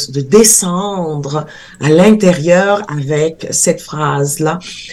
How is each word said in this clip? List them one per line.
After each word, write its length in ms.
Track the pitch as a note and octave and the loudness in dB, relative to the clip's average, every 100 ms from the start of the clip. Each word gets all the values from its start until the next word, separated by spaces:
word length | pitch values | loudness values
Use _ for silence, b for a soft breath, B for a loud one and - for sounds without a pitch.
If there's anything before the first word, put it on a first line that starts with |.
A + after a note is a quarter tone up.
| - | -4
de 100 | C#3 | -6
descendre 1300 | C3 G#3+ G#3+ - F#3 F3 G3+ F#3+ D#3+ D3 C#3 D3+ D3+ B B B | 2 4 4 2 -2 -4 -4 -6 -6 -6 -6 -6 -8 B B B
à 80 | C#3+ | 2
l'intérieur 960 | D#3+ G#3 G#3+ F#3 D3 E3 F3 G3+ G#3 E3+ | 6 6 6 4 2 2 2 2 0 -4
avec 600 | D3 C#3 D3 D#3+ - - | -6 -4 -2 -2 -4 -8
cette 320 | - F3+ - | -2 0 -2
phrase-là. 800 | - D3+ D3 C#3+ C#3+ C#3 D#3 F3 B B B | -4 -6 -4 -2 -4 -2 -4 -4 B B B